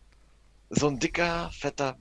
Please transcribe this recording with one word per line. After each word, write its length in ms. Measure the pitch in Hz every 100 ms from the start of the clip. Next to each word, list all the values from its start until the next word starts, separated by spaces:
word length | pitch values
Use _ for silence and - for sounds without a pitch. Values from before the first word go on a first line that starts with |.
| - - - - - - -
So 180 | - 147
ein 120 | 131
dicker, 520 | 165 - 175 170 170
fetter 460 | - 143 143 139 123